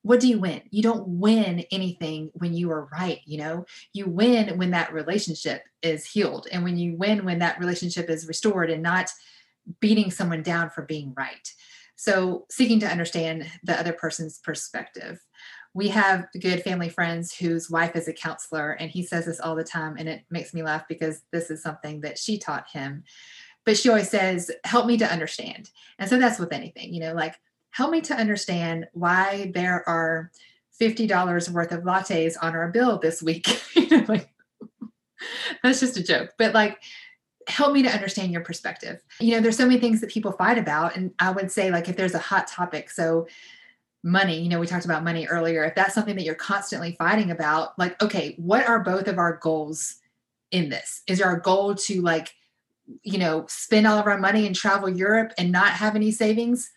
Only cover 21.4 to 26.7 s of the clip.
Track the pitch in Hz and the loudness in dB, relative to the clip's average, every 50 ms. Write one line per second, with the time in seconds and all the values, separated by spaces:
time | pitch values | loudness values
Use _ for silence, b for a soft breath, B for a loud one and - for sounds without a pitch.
21.4 | 170 - 156 160 - 160 151 - - 151 151 151 147 151 - - - - 214 202 | -4 -6 -10 -8 -8 -10 -10 -10 -12 -12 -10 -10 -10 -10 -8 -8 -4 -4 -4 -4
22.4 | - - 147 127 - - - 147 135 139 143 147 B B B B B B B B | -4 -6 -6 -8 -8 -10 -10 -8 -8 -8 -8 -10 B B B B B B B B
23.4 | B B B B _ 226 214 208 - 247 220 214 190 - - 202 190 190 185 175 | B B B B _ 2 2 4 6 6 6 6 4 2 0 0 2 2 0 -2
24.4 | 175 - - - - 175 202 240 214 233 240 220 220 - 175 165 156 - - - | -4 -6 -10 -10 -4 2 2 4 4 4 2 2 2 0 0 -2 -4 -6 -8 -10
25.4 | - 254 - - - - b b b b b b 196 190 247 254 254 233 220 - | -10 -12 -14 -16 -18 -20 b b b b b b 0 2 4 6 6 4 4 2
26.4 | 175 165 151 135 - 170 | -4 -4 -4 -8 -8 -12